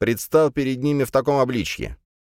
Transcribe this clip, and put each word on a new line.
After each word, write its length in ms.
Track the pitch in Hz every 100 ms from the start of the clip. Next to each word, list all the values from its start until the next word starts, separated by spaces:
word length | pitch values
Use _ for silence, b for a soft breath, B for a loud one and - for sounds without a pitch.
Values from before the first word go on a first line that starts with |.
предстал 500 | 107 117 - 156 151
перед 320 | 147 131 127
ними 220 | 143 143
в 80 | 127
таком 260 | 135 123 208
обличье. 580 | 127 120 - - 62 - _ _